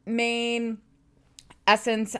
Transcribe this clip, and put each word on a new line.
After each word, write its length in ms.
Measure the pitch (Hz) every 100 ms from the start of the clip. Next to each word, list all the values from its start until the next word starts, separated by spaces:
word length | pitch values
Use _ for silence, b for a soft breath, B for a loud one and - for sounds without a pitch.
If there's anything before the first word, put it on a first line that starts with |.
| -
main 760 | 233 233 233 233 233 233 220 _ _ _ _ _ - - - -
essence 480 | 214 240 220 214